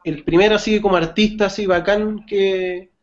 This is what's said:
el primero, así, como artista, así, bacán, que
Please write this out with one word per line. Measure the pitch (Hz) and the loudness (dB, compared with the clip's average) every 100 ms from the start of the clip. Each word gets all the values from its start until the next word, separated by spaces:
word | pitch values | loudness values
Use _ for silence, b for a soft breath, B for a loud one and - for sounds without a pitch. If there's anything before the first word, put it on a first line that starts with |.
el | 165 147 - | -8 -6 0
primero, | 165 208 208 | 2 4 2
así, | 220 208 | 0 0
como | 208 180 | 2 0
artista, | 165 214 214 - 202 | 0 0 0 0 -4
así, | 196 196 | -2 0
bacán, | 175 175 208 214 214 - | 0 2 0 -2 -6 -6
que | 202 196 190 185 180 185 _ | -2 0 -2 -4 -8 -14 _